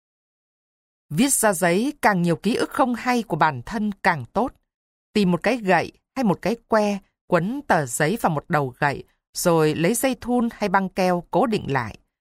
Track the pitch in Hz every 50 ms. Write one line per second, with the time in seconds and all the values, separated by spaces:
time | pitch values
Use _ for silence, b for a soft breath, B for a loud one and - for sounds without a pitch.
0 | _ _ _ _ _ _ _ _ _ _ _ _ _ _ _ _ _ _ _ _
1 | _ _ 147 165 254 285 - - 226 214 190 160 185 170 175 196 240 294 302 -
2 | - 226 202 175 175 175 160 156 - 196 254 - 294 - - - 277 254 240 220
3 | - 254 247 240 226 - 175 147 165 160 139 120 - - 214 226 214 214 196 -
4 | - 190 170 160 120 - _ 190 240 226 - _ _ _ _ _ _ _ _ _
5 | _ _ _ 214 202 180 175 165 - 196 254 240 214 185 180 160 117 - - _
6 | _ _ _ 262 254 202 160 - - 180 233 - _ _ 226 214 208 208 202 196
7 | - _ _ _ _ - 180 165 165 208 262 285 - - 214 165 143 120 - -
8 | 156 151 214 233 - 202 156 143 - - 175 151 139 127 123 - 151 143 131 123
9 | - - _ _ _ _ _ - - 180 165 160 156 156 151 - 165 180 233 -
10 | - 269 254 - - 226 247 247 233 233 - - 214 202 180 196 190 180 - -
11 | 185 180 180 175 170 - - 175 247 240 220 - - - 139 131 113 107 - -
12 | _ _ _ _